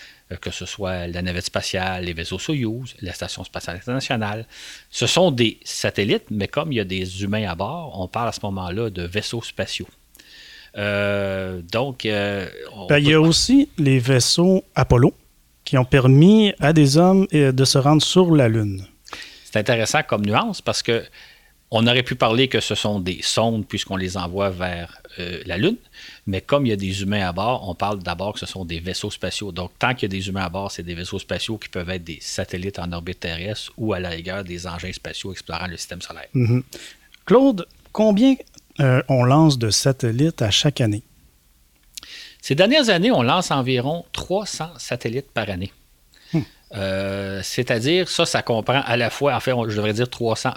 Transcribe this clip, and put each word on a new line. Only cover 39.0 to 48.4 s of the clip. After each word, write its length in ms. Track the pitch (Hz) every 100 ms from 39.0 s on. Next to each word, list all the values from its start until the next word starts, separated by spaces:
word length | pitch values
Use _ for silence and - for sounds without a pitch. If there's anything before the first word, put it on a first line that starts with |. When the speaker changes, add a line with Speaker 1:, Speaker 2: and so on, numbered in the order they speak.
| -
Speaker 2:
on 160 | 131
lance 340 | 123 143 160 131
de 100 | 113
satellites 720 | - 139 131 120 117 160 -
à 100 | 110
chaque 300 | - 147 -
année ? 220 | 113 104 - _ _ _ _ _ _ _ _ - - - - -
Speaker 1:
Ces 140 | -
dernières 340 | 139 202 302 226
années, 220 | 170 220
on 100 | 185
lance 300 | 120 175 175
environ 560 | 143 127 123 131 170 -
trois 340 | - - 190 202
cents 260 | - 165 165
satellites 520 | - 123 117 123 -
par 180 | 120 104
année. 220 | 92 98 _ _ _ _ _ -
Speaker 2:
Hmm. 80 | 165 - _ _ 107
Speaker 1:
Euh, 640 | 98 95 98 98 98 98
c'est-à-dire, 640 | - - 127 117 131 180 170
ça, 160 | -
ça 180 | 165 -